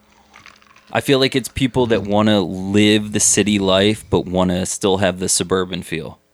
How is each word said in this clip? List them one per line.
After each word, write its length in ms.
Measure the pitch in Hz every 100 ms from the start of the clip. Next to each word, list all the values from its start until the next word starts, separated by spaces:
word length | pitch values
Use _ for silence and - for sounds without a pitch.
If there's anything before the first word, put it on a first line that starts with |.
| _ _ _ - - - _ _ _
I 80 | -
feel 180 | - 135
like 160 | 131 135
it's 140 | 110
people 380 | - 131 127 120
that 160 | 107
wanna 360 | 98 104 107 107
live 720 | 85 92 95 101 107 107 107
the 80 | 104
city 400 | - - 101 104
life, 460 | 95 95 104 110 -
but 160 | 95 -
wanna 400 | 90 92 90 92
still 320 | - 101 95
have 220 | 95 92
the 80 | 90
suburban 540 | - 87 95 92 90
feel. 360 | 90 80 65 - _